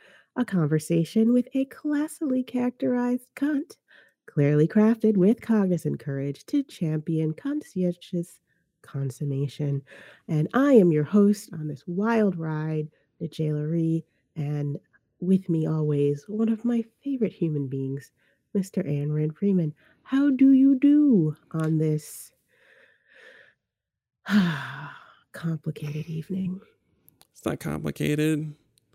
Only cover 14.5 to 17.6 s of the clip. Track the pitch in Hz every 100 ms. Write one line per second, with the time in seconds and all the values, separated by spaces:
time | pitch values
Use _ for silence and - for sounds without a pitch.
14.5 | 147 147 143 _ _ _ - 180 190 190
15.5 | 160 160 156 151 143 143 143 - 214 226
16.5 | 220 240 233 226 _ 277 262 214 - 165
17.5 | 147